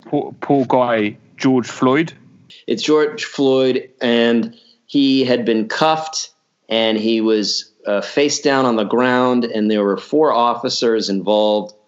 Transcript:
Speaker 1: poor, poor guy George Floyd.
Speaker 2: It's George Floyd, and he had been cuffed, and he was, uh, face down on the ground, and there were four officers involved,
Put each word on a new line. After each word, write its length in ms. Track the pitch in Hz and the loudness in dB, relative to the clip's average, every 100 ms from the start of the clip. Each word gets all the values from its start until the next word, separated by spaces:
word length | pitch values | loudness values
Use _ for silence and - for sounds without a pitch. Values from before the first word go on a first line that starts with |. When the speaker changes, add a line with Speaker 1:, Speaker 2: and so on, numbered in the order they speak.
| - | -6
Speaker 1:
poor, 260 | 147 139 - | -6 -6 -8
poor 240 | - 139 | -2 0
guy 520 | 127 131 123 113 104 - _ - | 2 0 2 0 -2 -6 _ -4
George 300 | 135 127 117 | 0 0 -2
Floyd. 460 | - 131 139 165 - - - _ - - | -2 2 2 0 -8 -20 -20 _ -14 -6
Speaker 2:
It's 160 | - | -4
George 400 | - 151 139 117 | 2 2 2 -2
Floyd, 640 | - - 135 131 131 127 - _ | -10 -2 2 2 2 0 -4 _
and 560 | 123 117 117 117 110 - _ _ - | 0 2 4 2 -2 -8 _ _ -4
he 380 | 143 139 135 | 0 2 2
had 200 | 123 123 | 2 0
been 240 | 113 110 107 | 0 0 -2
cuffed, 640 | - 156 156 160 - - _ _ _ - | -2 0 0 -4 -10 -12 _ _ _ -6
and 280 | 113 113 110 | -2 0 0
he 240 | 110 113 | 0 0
was, 480 | 110 110 98 - - _ | 2 0 0 -6 -8 _
uh, 160 | - 101 | -4 -4
face 400 | - - 147 - | -2 0 0 0
down 240 | 147 135 | 0 0
on 120 | 127 110 | 2 0
the 80 | |
ground, 600 | 101 117 127 127 127 123 | 0 0 2 2 2 0
and 240 | 117 110 107 | -2 -2 0
there 140 | 107 | 0
were 160 | 101 95 | 0 -2
four 340 | - 147 151 | -2 0 2
officers 800 | 117 120 120 127 - 120 113 98 | 2 0 -2 -4 -2 0 0 -2
involved, 640 | 98 92 107 107 107 98 - | -4 0 0 2 0 -4 -12